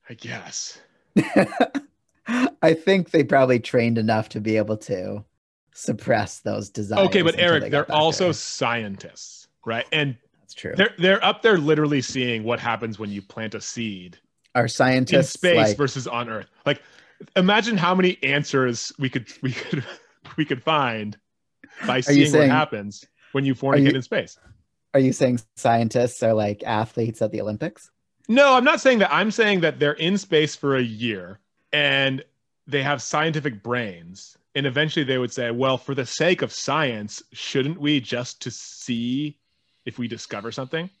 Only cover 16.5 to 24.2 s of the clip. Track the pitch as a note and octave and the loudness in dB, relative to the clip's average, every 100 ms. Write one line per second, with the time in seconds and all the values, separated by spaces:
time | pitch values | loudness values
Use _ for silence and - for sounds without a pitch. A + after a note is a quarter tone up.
16.5 | _ - D3 - - _ _ - G3 F#3 | _ -2 -2 -6 -20 _ _ -2 2 4
17.5 | G#3+ A3 G#3+ E3+ F#3 F#3 F3+ C3+ C#3+ C#3+ | 4 2 0 2 4 2 2 -2 0 0
18.5 | C#3 B2+ A#2 - - C3 C3+ A2+ - C3 | 0 0 -2 -8 -6 -4 -4 -8 -8 -8
19.5 | A#2+ - D#3 - - _ _ - - D3+ | -6 -6 -6 -6 -16 _ _ -14 -6 -4
20.5 | B2+ D#3 D#3 C3 A2+ G#2 G2+ _ _ _ | -2 0 2 0 -2 -8 -12 _ _ _
21.5 | _ - - A#2 B2+ B2 C#3+ D3 D3 C#3+ | _ -20 -10 -2 -2 4 6 6 6 6
22.5 | D3 D3+ A2 G2+ G#2 - _ _ C3+ C#3 | 4 0 -4 -10 -14 -20 _ _ -2 0
23.5 | B2 C3+ C#3 C#3 C3 B2 G#3 | 0 2 4 4 2 -2 -4